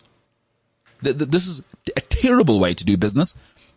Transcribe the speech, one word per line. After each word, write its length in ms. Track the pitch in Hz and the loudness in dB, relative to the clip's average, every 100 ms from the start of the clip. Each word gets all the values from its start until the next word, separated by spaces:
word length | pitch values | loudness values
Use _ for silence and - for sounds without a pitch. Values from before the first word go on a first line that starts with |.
| _ _ _ _ _ _ _ _ _ - | _ _ _ _ _ _ _ _ _ -8
Th-, 140 | 135 147 | -4 -4
th-, 120 | 143 | 0
this 160 | 170 185 | -2 -2
is 160 | 151 - - - - | -10 -16 -16 -10 -8
a 40 | |
terrible 580 | - - 262 247 170 104 | -4 0 2 4 4 2
way 120 | 90 | 2
to 120 | 87 87 | 0 0
do 100 | 98 | 0
business. 400 | 104 104 180 - _ _ _ | 0 0 -2 -6 _ _ _